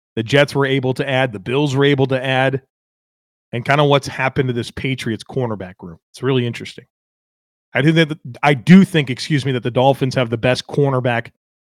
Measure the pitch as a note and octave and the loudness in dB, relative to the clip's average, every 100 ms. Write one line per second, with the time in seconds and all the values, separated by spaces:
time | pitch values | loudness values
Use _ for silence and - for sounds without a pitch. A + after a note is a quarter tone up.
0 | _ - A2+ C#3 C#3+ C#3 C3+ C3+ B2+ B2+ | _ -8 0 2 2 0 0 0 -2 -4
1 | C#3 C3 C3 G#2 F#2+ C3 D3 C3+ C#3+ C#3 | -2 0 -2 -4 -4 -2 0 2 2 2
2 | C3+ C3 C3+ C3 C3+ C3 - _ _ _ | 0 -2 -2 0 0 -2 -10 _ _ _
3 | _ _ _ _ _ A#2+ A#2+ C#3 D3 C#3+ | _ _ _ _ _ -10 0 2 4 2
4 | - - C3+ D3 C3 A#2+ A2+ - C#3 B2+ | 0 -4 -4 -2 -2 -4 -6 -8 -6 -6
5 | B2 G#2+ - C3+ A#2+ G#2 F#2 F#2 F2 E2 | -6 -8 -8 -6 -6 -6 -12 -16 -20 -20
6 | _ - B2+ C3 A#2+ - - - _ _ | _ -6 -2 0 -2 -8 -14 -18 _ _
7 | _ _ _ _ _ _ _ A#2 C#3+ D#3+ | _ _ _ _ _ _ _ 0 2 2
8 | D#3+ D#3 C3 A#2+ D3 C#3+ G#2 F#3 F#3 D#3+ | 0 -2 -12 0 2 2 8 8 8 2
9 | B2+ B2 - D3+ B2+ B2+ B2 A#2+ C3 C3+ | -2 -6 -2 -2 -2 -4 -2 2 2 2
10 | C3+ C3 A#2+ A#2 B2+ B2+ - - C#3 C3 | -2 -2 -2 -2 0 -2 -4 -2 0 0
11 | B2+ A#2 - _ _ _ | -2 -4 -6 _ _ _